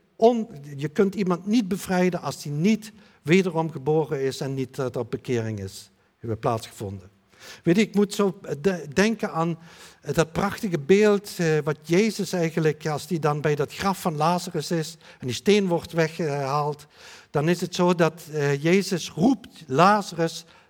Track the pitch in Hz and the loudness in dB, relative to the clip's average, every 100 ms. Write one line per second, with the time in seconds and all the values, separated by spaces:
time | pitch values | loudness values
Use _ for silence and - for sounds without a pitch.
0 | _ - 226 240 220 143 143 143 147 - | _ 2 4 4 -2 -10 -14 -8 -4 2
1 | 196 185 185 175 190 233 190 185 - 180 | 0 2 -2 -2 0 0 2 -2 -2 0
2 | 180 175 147 135 151 147 180 220 - - | 2 0 -6 -8 -6 0 2 2 -2 -20
3 | - _ - 180 185 160 160 156 135 156 | -20 _ 2 4 4 0 -4 -4 -2 0
4 | 143 135 135 127 143 135 127 - 127 127 | 0 -2 -2 -4 -4 -4 -6 -6 -6 -4
5 | 113 131 - 120 110 107 95 - - _ | -6 -8 -4 -2 -2 -6 -8 -12 -20 _
6 | _ _ 117 107 131 117 - - 104 98 | _ _ -8 -2 0 -2 -4 -10 -10 -10
7 | - _ _ _ - - - 175 214 196 | -14 _ _ _ -20 -4 2 2 2 2
8 | 202 - 202 - 156 143 151 180 147 135 | 0 2 -2 -2 -8 -4 -2 -2 -4 0
9 | 208 220 208 160 165 165 - - - - | 2 0 -4 -2 -2 -2 -10 -20 -20 -14
10 | - 147 160 - 196 - 214 165 139 196 | -4 0 0 0 -2 -2 -4 -2 4 4
11 | 214 202 202 - 165 156 147 151 - 175 | 6 2 -2 -2 0 2 0 -4 0 2
12 | 226 190 196 180 165 165 156 151 - 147 | 2 0 -4 -2 -2 0 0 0 -4 -6
13 | - 170 151 147 147 147 139 - 196 185 | -4 -2 0 0 0 0 -2 -4 -2 -2
14 | 185 151 156 180 175 175 143 170 156 - | -2 0 2 0 -2 -6 -4 -4 -4 -10
15 | - - 131 117 - 208 190 170 - 165 | -20 -12 -8 -4 2 2 2 0 -2 -2
16 | 160 165 165 143 135 147 147 143 - _ | 0 0 -4 -2 -2 -2 -2 -6 -12 _
17 | - - - 151 151 175 180 - 180 175 | -20 -20 -6 -2 0 0 -2 0 2 4
18 | 160 160 - 151 143 143 156 190 180 175 | 2 0 -8 -2 0 0 2 2 2 -4
19 | - - 202 269 - - 156 131 180 208 | -6 0 2 2 -4 -20 -2 4 6 4
20 | - 165 165 - - - _ | 0 -2 -4 -4 -16 -20 _